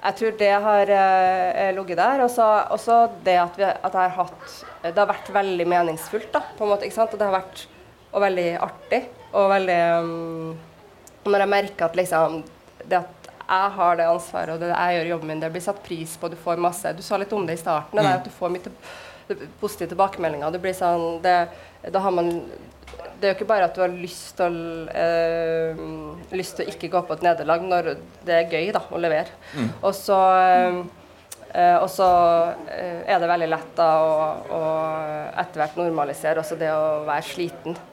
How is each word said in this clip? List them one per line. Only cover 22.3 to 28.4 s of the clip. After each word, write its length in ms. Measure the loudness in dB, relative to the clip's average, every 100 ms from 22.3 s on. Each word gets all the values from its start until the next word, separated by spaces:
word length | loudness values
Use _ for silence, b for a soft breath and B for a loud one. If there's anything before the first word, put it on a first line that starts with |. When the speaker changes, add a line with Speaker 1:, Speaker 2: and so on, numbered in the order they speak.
| -2 -8 -16 -20 -20 -20 -18 -18 -4
Speaker 1:
det 80 | -2
er 60 |
jo 40 | -2
ikke 120 | 0
bare 160 | 2 2
at 80 |
du 60 | 2
har 60 | -2
lyst 460 | -2 -10 -12 -18 -2
til 100 | -2
å, 420 | -2 -6 -8 -8
eh, 880 | -2 0 2 0 0 -2 0 -2 -4 -10 -10 -12 -14 -10
lyst 240 | -8 -8 -6
til 100 | -8
å 40 |
ikke 200 | -8 -2
gå 120 | -2
på 120 | -2
et 80 | 0
nederlag 400 | 2 2 2 0
når 340 | 2 0 0 -6 -10 -16
det 100 | 0
er 160 | 2